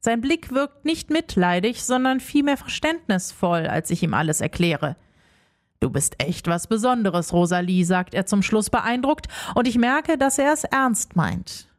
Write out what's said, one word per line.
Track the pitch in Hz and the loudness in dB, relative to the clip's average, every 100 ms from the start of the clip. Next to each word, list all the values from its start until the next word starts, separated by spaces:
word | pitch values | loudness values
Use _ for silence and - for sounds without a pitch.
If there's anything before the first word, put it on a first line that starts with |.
| - | 0
Sein | 233 | 0
Blick | 247 330 - | 0 -2 -2
wirkt | 254 277 _ 294 | -4 -4 _ -4
nicht | 330 - | -4 -2
mitleidig, | 302 330 - 180 180 202 247 | -2 0 0 2 2 0 -4
sondern | - 254 262 262 | -2 0 2 0
vielmehr | 262 294 285 277 | 0 0 2 0
verständnisvoll, | - - 302 339 - 190 - - 180 170 160 | -4 -4 -2 -4 0 0 0 -4 0 0 0
als | 151 160 | -2 -2
ich | 170 | -2
ihm | 170 | 0
alles | 104 160 160 | 0 0 0
erkläre. | - - 175 151 151 151 _ _ _ _ _ _ _ _ | -2 0 0 0 -4 -6 _ _ _ _ _ _ _ _
"Du | 120 | -2
bist | 139 143 - | 0 -4 -4
echt | 139 175 - | -6 -4 -2
was | 170 - | -4 -2
Besonderes, | 226 240 247 202 175 165 | -2 0 2 0 0 0
Rosalie", | 175 175 180 175 185 | 2 2 2 0 2
sagt | 170 180 180 | 2 2 0
er | - 190 | -4 0
zum | 202 | 0
Schluss | 185 214 202 | 2 2 2
beeindruckt, | 247 - 247 262 302 - - - | 0 0 -2 0 -2 -4 -12 -4
und | - 247 | 0 2
ich | 240 | 2
merke, | 233 277 311 320 | 2 2 0 2
dass | 269 269 | 2 2
er | 277 | 2
es | 302 | 2
ernst | - 262 262 214 - - | 0 0 2 0 -2 0
meint. | 123 95 190 - - | 0 -2 -8 -16 -18